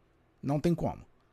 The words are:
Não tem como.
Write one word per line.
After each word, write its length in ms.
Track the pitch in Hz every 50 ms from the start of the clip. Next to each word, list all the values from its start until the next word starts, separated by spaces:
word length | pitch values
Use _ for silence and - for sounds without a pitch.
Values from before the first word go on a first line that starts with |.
| _ _ _ _ _ _ _ _
Não 180 | - 131 143 151
tem 160 | - 175 170
como. 300 | 160 165 113 65 - - - - _ _ _